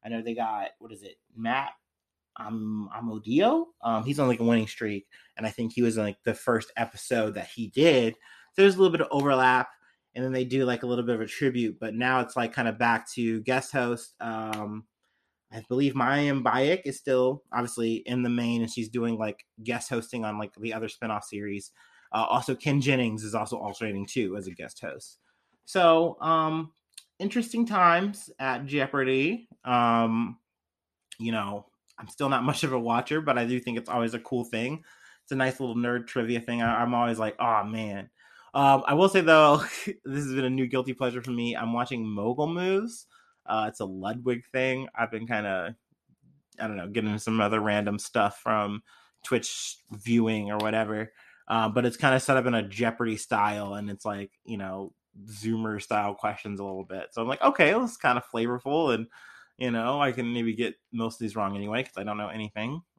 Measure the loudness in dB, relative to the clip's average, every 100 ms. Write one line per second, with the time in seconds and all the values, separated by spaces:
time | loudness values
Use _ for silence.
0 | -8 -8 -6 -4 -2 -2 -6 -12 -20 -18
1 | -20 -20 _ -8 -2 0 -2 -10 _ _
2 | _ _ _ -14 -8 -6 -4 -6 -8 -8
3 | -8 -8 -2 2 4 2 -2 _ -2 0
4 | -2 0 2 4 4 4 2 -4 -4 -4
5 | -8 -20 -20 -8 -8 -4 -6 2 2 2
6 | -2 -2 -4 -4 0 0 0 -6 -6 -6
7 | -4 0 0 -4 -12 -10 -6 4 6 6
8 | 4 -2 -18 -20 -14 6 6 8 4 6
9 | 0 2 4 6 6 6 2 -6 _ _
10 | _ -6 -4 -2 0 2 2 0 -2 -2
11 | 0 -2 -2 -2 0 0 -2 -4 -8 -2
12 | 2 2 0 -2 -2 0 -2 2 2 2
13 | -2 -4 -2 -2 0 -2 0 -2 -2 -2
14 | -8 _ -8 -6 -6 -6 -8 -10 -14 _
15 | _ _ _ _ _ -16 -4 0 0 2
16 | 2 2 2 2 2 2 2 2 -2 -8
17 | 0 2 4 0 _ -4 -4 -2 -2 -2
18 | -2 -2 0 0 0 -2 -2 -4 -6 -4
19 | -2 -2 -4 -6 _ -16 -6 -6 -4 -6
20 | -6 -8 -6 -6 -10 _ -8 -6 -8 -8
21 | -6 -6 -6 -10 -8 -10 -12 _ -20 _
22 | _ -2 2 0 0 -4 2 2 2 2
23 | 0 -4 -6 -6 -4 -6 -8 -6 -6 -6
24 | -6 -4 -2 -4 -10 -12 -16 -12 -12 -12
25 | -16 -20 _ _ _ _ -6 4 6 8
26 | 4 0 0 2 2 0 -4 _ _ -20
27 | _ _ -4 -2 -2 0 0 4 6 6
28 | 2 -4 -14 -6 -4 -2 -2 0 2 2
29 | 2 2 2 -2 -8 -14 0 4 6 4
30 | 4 2 -2 -6 _ _ _ _ _ _
31 | _ -10 -4 -4 -4 -8 -12 _ _ -20
32 | -20 -4 0 0 0 0 0 -2 0 0
33 | 0 -2 0 0 0 -2 -4 -6 -4 0
34 | 0 -2 -4 -4 -4 -4 -4 -6 -12 -20
35 | -20 -20 _ 0 0 0 -4 -2 0 -2
36 | -4 -4 -2 -2 -4 -2 0 2 2 2
37 | 0 0 -4 -2 0 0 0 -6 -6 -8
38 | -12 _ _ -20 -6 4 6 6 6 6
39 | 6 6 8 10 10 8 4 -6 -8 -8
40 | -6 -6 -4 -2 0 0 0 0 -2 -2
41 | -2 -4 -6 -4 -2 -2 -2 -2 -2 -4
42 | -4 -2 -2 0 -2 0 0 0 -2 -10
43 | -20 _ _ _ -4 -2 -2 -4 -8 -6
44 | -6 -4 -2 -4 -4 -2 0 -2 -6 -4
45 | -4 -4 -4 -4 -2 -2 -4 -10 _ _
46 | _ _ _ _ _ -10 -8 -6 -6 -4
47 | -2 -4 -2 2 2 2 2 0 0 -4
48 | -4 0 0 0 -2 0 0 -6 _ -20
49 | _ _ -2 -2 -2 -8 -10 -12 _ -14
50 | 0 2 2 0 -2 -2 0 0 0 -4
51 | -6 _ -20 _ -2 0 2 2 0 2
52 | 4 4 4 2 4 0 -2 -2 -2 0
53 | -4 -4 -2 2 2 0 -6 -6 -8 -8
54 | -6 -8 -10 _ -12 -8 -8 -8 -10 _
55 | _ -20 -18 -8 -4 -2 -2 -6 -2 0
56 | 0 -2 -4 -4 -8 -8 -6 -8 -10 -12
57 | -10 -6 -4 2 2 4 4 4 0 -2
58 | 2 2 0 -4 -2 -2 -2 2 2 2
59 | -2 -14 -20 -20 -20 _ -4 -2 -2 0
60 | 0 0 -4 -2 -2 -2 -4 -4 _ -4
61 | -4 -4 -8 -2 -4 -4 -4 -4 -4 -8
62 | -6 -6 -6 -8 -8 -8 -8 -8 -12